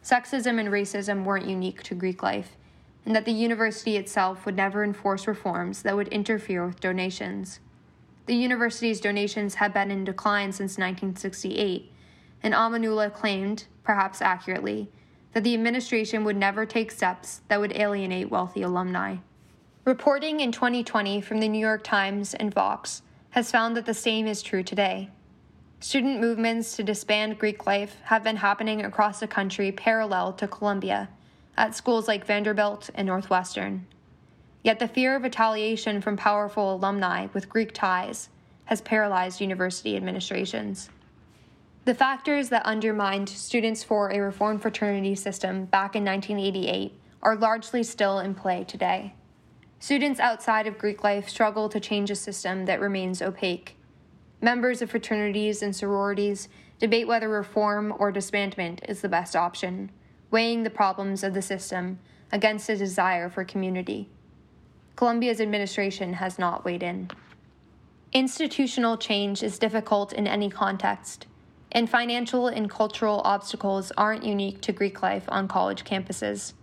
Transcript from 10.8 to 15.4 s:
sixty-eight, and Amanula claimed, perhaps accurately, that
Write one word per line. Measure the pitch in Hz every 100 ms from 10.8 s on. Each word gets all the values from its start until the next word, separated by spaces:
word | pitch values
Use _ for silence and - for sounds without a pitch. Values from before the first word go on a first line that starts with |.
| 185 185 196 185
sixty-eight, | 196 190 190 - 202 180 - - - - - -
and | 220
Amanula | 214 226 233 220 214 208
claimed, | 208 214 196 196 214 - -
perhaps | - 202 190 -
accurately, | 190 180 - 185 202 214 202 - - - -
that | 226